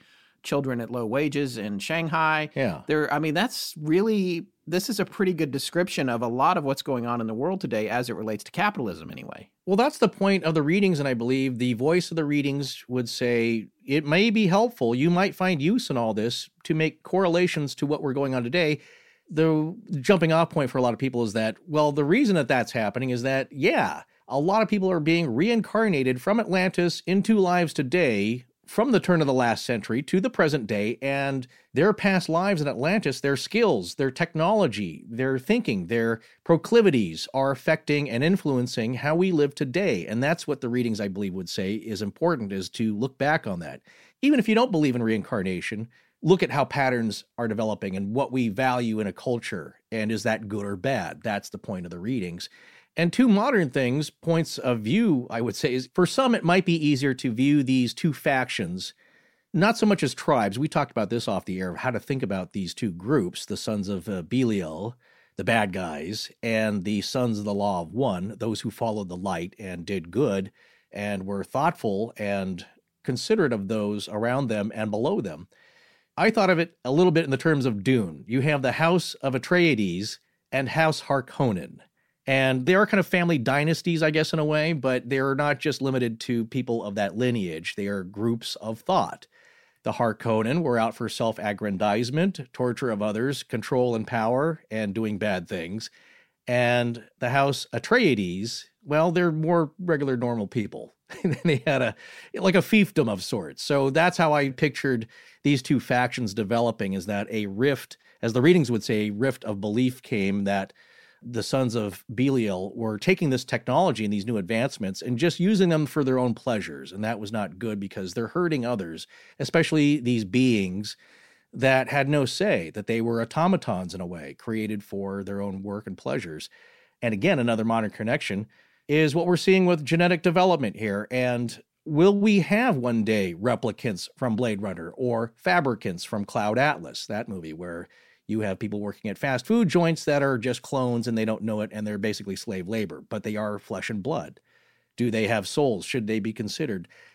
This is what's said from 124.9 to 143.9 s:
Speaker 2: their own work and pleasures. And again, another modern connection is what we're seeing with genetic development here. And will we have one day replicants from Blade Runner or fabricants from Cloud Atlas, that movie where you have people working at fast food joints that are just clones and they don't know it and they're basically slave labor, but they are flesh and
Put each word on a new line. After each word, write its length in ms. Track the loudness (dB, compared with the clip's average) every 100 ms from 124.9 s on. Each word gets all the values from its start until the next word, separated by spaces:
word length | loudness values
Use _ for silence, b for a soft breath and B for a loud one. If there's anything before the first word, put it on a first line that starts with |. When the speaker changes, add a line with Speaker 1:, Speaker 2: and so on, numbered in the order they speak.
| -8 -6 -8
Speaker 2:
their 160 | -8 -6
own 220 | -6 -8
work 240 | -8 -8 -10
and 100 | -10
pleasures. 540 | -4 -4 -6 -12 -14 b b b b b
And 140 | -4
again, 240 | 0 2 2
another 260 | 2 0
modern 260 | 2 0 -2
connection 560 | -4 -2 -2 -2 -6 -6 b b b b
is 280 | 2 4
what 120 | 2 2
we're 100 | 2
seeing 300 | 6 6 6
with 180 | 2
genetic 380 | 2 2 4 4
development 540 | 2 4 4 4 0 -2
here. 320 | -2 -2 -2
And 500 | -2 0 0 -4 -8 -20 _ -4
will 300 | 4 6 6
we 240 | 4 4
have 360 | 4 2 2 2
one 260 | 0 0
day 320 | 2 2 0
replicants 760 | -2 -2 0 -2 -4 -4 -6 -8 -6
from 200 | -2 0
Blade 260 | -2 -2
Runner 300 | -6 -8 -10 -6
or 360 | -2 -2 -4
fabricants 720 | _ 0 2 2 0 -4 -6
from 200 | -6 -6
Cloud 340 | -4 -2 0 2
Atlas, 480 | 2 0 -6 -12 -8
that 220 | -8 -8
movie 260 | -10 -10
where 340 | -12 -10 -10 -12 b b b b
you 120 | -4
have 180 | -2 -4
people 220 | -4 -6
working 280 | -6 -8 -8
at 80 | -4
fast 300 | -2 -2 2
food 220 | 4 4
joints 360 | 4 2 2
that 160 | 0 2
are 160 | 2 0
just 240 | -2 -4
clones 460 | -4 -2 0 0 0
and 100 | 0
they 80 |
don't 200 | 0 -2
know 160 | -2 -4
it 100 | -4
and 140 | -6 -6
they're 100 | -4
basically 380 | -2 -4 -6
slave 320 | -8 -6 -6 -4
labor, 340 | -4 -4 -8 -10
but 140 | -8
they 140 | -6 -4
are 240 | -4 -6
flesh 280 | -8 -8
and 140 | -6